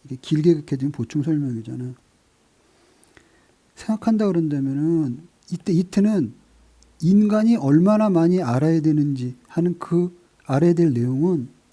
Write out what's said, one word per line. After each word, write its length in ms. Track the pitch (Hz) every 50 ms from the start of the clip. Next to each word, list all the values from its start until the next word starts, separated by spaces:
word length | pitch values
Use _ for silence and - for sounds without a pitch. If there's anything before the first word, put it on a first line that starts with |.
| -
이게 120 | 135 131 123
길게 340 | - - 156 151 151 175 170
그렇게 220 | 151 151 - 143
되면 160 | 127 135 147
보충 300 | 147 - 117 - - 151
설명이잖아. 720 | 135 165 156 147 143 131 120 113 113 117 127 123 123 127 131 - _ _ _ _ _ _ _ _ _ _ _ _ _ _ _ _ _ _ _ _ _ _ _ _ _ _ _ _ _ _ _ _ _ _ _
생각한다 540 | - - - 220 214 - 226 226 208 214 202
그런다면은 1000 | 180 170 160 151 147 139 135 135 135 143 151 160 170 165 156 127 120 143 165 - _ _ _ -
이때 220 | 185 170 - -
이트는 600 | 175 170 185 180 - 202 196 214 220 190 135 107 - - _ _ _ _ _ _ _ _ _ _ _ -
인간이 540 | 160 170 190 208 214 208 208 214 220 226 233
얼마나 520 | 220 139 135 143 160 180 202 214 214 214 214
많이 340 | 185 165 165 170 180 185
알아야 380 | 165 120 120 131 151 160 165 165
되는지 560 | 147 160 151 151 143 147 139 127 123 123 123 - _ -
하는 300 | - 165 175 175 170 170
그 380 | - - 165 175 175 180 - - _ _ _ _ _
알아야 280 | - 131 139 160 175 175
될 180 | 170 170 156
내용은 560 | 131 120 120 127 131 131 160 185 180 151 117 - - _ _ _